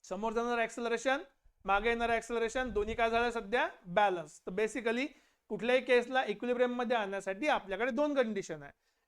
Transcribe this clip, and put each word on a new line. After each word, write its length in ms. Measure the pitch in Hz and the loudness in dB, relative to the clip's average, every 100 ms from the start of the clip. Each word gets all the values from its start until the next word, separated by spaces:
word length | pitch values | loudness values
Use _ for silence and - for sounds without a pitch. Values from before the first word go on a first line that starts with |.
समोर 280 | - 185 220 | -8 -4 -2
जाणार 260 | 220 240 240 | 0 0 0
ॲक्सेलरेशन, 640 | 226 240 233 233 262 277 - _ _ _ | 0 -2 -2 0 0 0 -4 _ _ _
मागे 240 | - 196 220 | 0 2 2
येणार 220 | 233 233 | 0 2
ॲक्सेलरेशन, 600 | 226 226 233 226 254 254 | 0 0 -2 -2 -2 -2
दोन्ही 220 | 196 214 | -2 -2
काय 160 | 226 226 | 0 2
झालं 200 | 233 240 | 2 0
सध्या, 380 | 233 196 240 330 - 185 | -2 -2 0 0 -4 -2
बॅलन्स. 540 | 175 208 180 156 - - | 2 4 2 -6 -12 -8
तर 60 | |
basically 520 | 185 220 254 226 233 294 - _ _ _ | -2 -2 0 -2 -2 -2 -8 _ _ _
कुठल्याही 300 | 208 226 254 | -4 2 2
केसला 420 | 254 247 240 254 | 4 2 4 0
इक्विलिब्रियम 500 | 214 208 247 247 247 | 0 -2 0 2 2
मध्ये 220 | 247 240 233 | 0 0 0
आणण्यासाठी 520 | 202 196 196 190 302 | 0 -4 -4 -2 0
आपल्याकडे 420 | 233 190 190 247 | 0 0 -2 0
दोन 220 | 240 302 | 2 0
कंडिशन 480 | 285 226 202 - 156 | 2 0 -2 -6 -10
आहे, 100 | 143 - _ _ | -12 -20 _ _